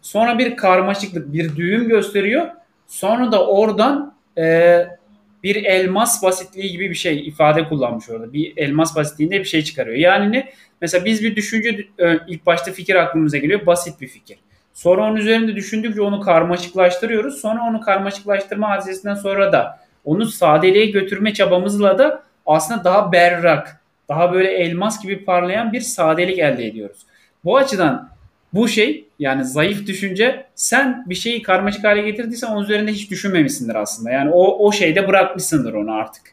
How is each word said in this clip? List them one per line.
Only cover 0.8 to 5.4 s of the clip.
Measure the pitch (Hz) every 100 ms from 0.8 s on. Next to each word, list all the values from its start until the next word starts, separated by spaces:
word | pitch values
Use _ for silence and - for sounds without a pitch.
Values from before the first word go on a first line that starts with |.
| 196 202 - 175 143
bir | 151 165 147
düğüm | 170 214 233
gösteriyor. | 220 190 202 190 262 339 - _ _ _
Sonra | - 190 233 247
da | 240 -
oradan, | 196 214 196 233 285 285 _ _ -
e, | 160 165 170 175 175 - _ _ _ _